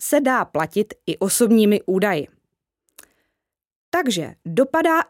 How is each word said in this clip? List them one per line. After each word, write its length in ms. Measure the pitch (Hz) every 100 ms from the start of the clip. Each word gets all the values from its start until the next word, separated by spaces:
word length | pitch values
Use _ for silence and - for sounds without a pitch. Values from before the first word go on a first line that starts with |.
se 200 | - 294
dá 240 | 262 247
platit 500 | 175 151 160 202 214 - -
i 120 | 160
osobními 640 | 196 - 226 226 208 208 -
údaji. 400 | 190 202 160 143 _ _ _ _ _ _ - - _ _ _ _ _ _ _ _
Takže 440 | 349 269 180 131 -
dopadá 560 | 170 165 262 320 330 330 -